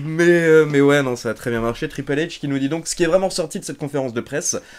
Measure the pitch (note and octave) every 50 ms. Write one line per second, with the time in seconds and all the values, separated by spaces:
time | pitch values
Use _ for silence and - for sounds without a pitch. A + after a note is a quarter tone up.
0 | C#3+ D#3 D#3+ E3 E3+ F3 F3 E3+ E3 D#3+ D#3 D#3 D#3 D3 D3 C#3 C#3+ C#3 C#3+ D3
1 | C#3 B2+ B2 A#2+ - A#2 G#2+ - - B2+ A#2 A2+ A2+ A#2 A#2+ - D#3+ D#3 - -
2 | C3+ - C#3 D3 E3 E3 - - - C#3+ C#3 C3+ C3+ C#3 D#3+ E3 D#3+ - - -
3 | E3+ D#3+ E3+ F#3+ F#3 F#3 - - E3 D#3 - F#3+ - - C#3+ - D#3 C#3 D3 C#3
4 | C3 B2+ A2+ A#2+ A2 - C3+ D3 - - A#2 - - - -